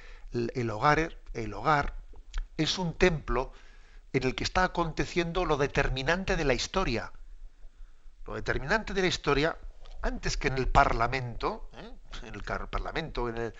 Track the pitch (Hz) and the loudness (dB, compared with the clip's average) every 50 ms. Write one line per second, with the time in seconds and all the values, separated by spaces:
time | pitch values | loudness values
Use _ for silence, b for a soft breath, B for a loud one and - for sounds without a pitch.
0 | b b b b b b - 120 117 117 - 127 120 113 107 107 123 147 147 151 | b b b b b b -4 -2 -2 -2 -2 -2 -2 -2 0 4 6 6 6 6
1 | 160 165 - - - - - 131 110 107 98 101 117 151 151 143 143 - - - | 4 0 -4 -10 -12 -10 -8 -6 -6 -6 -6 -2 2 2 2 2 2 0 -4 -8
2 | - - - - - - - - - - - - 156 151 - 196 180 165 - - | -10 -12 -14 -16 -12 -6 -4 -4 -4 -2 -2 -2 0 0 0 0 -2 -2 2 4
3 | 185 185 170 143 - - 117 120 135 b b b b b b b b b b b | 4 4 4 2 -2 -2 0 0 -2 b b b b b b b b b b b
4 | b - - 135 131 127 123 - 117 - - 180 185 185 - 175 170 160 156 - | b -4 -2 0 0 0 0 -2 -2 0 2 2 2 2 2 0 -2 0 0 -2
5 | 151 - - 170 170 170 165 185 180 156 156 135 143 135 - 143 135 131 127 135 | -2 0 0 0 0 0 0 0 2 2 4 4 2 2 4 2 2 4 2 0
6 | 131 151 170 190 190 - 190 170 156 135 123 110 - - - 185 190 143 117 107 | 2 2 2 2 2 0 0 2 4 4 2 2 0 0 0 0 2 2 0 0
7 | 90 - - - - - - - - - - - - - - - - - - - | -2 -4 -8 -12 -14 -14 -14 -14 -14 -14 -14 -14 -16 -14 -14 -14 -16 -16 -16 -16
8 | - - - - - - 107 110 104 - 113 120 127 147 208 226 214 - 190 196 | -18 -16 -14 -12 -10 -8 -6 -2 0 0 0 0 2 2 2 2 0 0 0 2
9 | 185 175 - - - 151 143 139 147 - - - - - - - - - - - | 2 2 2 2 2 4 4 6 4 4 2 -2 -8 -12 -12 -12 -12 -12 -6 -4
10 | - - 262 - - 127 - - - 139 131 131 123 117 - 143 139 127 - 120 | -2 -2 -2 0 0 -2 0 2 2 2 2 2 2 6 6 6 6 6 6 2
11 | 117 120 131 131 123 120 107 - - 160 214 220 - - - 120 170 233 269 - | 2 2 0 0 -2 -4 -4 -2 -2 -2 -2 -4 -8 -12 -12 -12 -14 -14 -14 -14
12 | - - - - 123 110 95 101 95 - 101 101 - - - - - - - 147 | -14 -12 -12 -10 -10 -10 -10 -8 -6 -4 -4 -4 -4 -4 -4 -4 -2 -2 -4 -4
13 | 165 147 - - 123 120 113 117 117 110 B | -4 -4 -4 -2 -2 -2 -2 -2 -4 -4 B